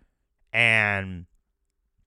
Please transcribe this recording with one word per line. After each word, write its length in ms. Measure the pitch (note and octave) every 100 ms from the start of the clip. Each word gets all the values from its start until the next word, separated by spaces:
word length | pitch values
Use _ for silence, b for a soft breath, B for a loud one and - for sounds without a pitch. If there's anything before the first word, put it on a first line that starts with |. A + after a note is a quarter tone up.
| _ _ _ _ _
And 760 | A2+ A#2 A2+ G#2 G2+ F#2+ F2+ F2 _ _ _ _ _ _ _